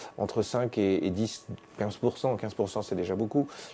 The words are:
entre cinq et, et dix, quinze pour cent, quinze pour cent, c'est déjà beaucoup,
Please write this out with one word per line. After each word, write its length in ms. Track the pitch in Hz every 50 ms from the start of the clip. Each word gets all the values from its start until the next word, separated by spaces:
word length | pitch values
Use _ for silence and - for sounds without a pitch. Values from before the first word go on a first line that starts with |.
| - - - -
entre 240 | 104 101 - 117
cinq 360 | 104 - - 120 123 117 - 110
et, 280 | 101 98 95 90 -
et 40 | 92
dix, 340 | 87 98 110 110 - - - - - - - - - -
quinze 200 | 107 107 101 -
pour 200 | - 120 - -
cent, 200 | - 131 120 101
quinze 160 | - 107 -
pour 160 | - 101 98
cent, 120 | - -
c'est 140 | 101 - 98
déjà 200 | 90 90 87 95
beaucoup, 320 | 98 113 107 - 143 139 143 - - - -